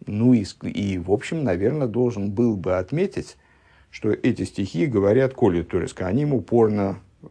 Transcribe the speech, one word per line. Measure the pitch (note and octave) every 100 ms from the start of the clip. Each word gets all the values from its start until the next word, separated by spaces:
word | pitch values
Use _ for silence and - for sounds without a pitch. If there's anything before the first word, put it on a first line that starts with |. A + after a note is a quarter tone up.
| -
ну | G#2 A#2+
и | B2
ск-, | F2+ - -
и, | - G2 F#2
в | E2+
общем, | G2+ - E3
наверное, | B2+ F2+ G2+ D#3 C3
должен | A2 B2 G#2 G2+
был | G2+ A#2+ G#2
бы | F#2 F2+
отметить, | F#2 D#3 F#3+ - - - _ _ _ _ _
что | - G#2+
эти | G#2 C3 G#2+ G2
стихи | - G2+ D#3 E3
говорят, | A2 G2 A#2 C3
коли | - A2 E2+
Тойрес | E2 F#2 E2+
Кааним | - F#2 A2 D3
упорно | C3 - A#2 A2 G#2 G2 F#2+ - _ -